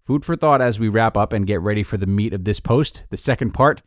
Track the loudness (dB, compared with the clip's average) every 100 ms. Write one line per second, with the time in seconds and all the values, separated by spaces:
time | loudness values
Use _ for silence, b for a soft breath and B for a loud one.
0 | -4 -4 -2 0 2 4 2 0 0 2
1 | 2 2 0 0 0 0 0 -2 -2 -4
2 | 0 0 -2 -2 -4 -2 0 0 0 -6
3 | -12 -6 -2 -2 -2 2 2 0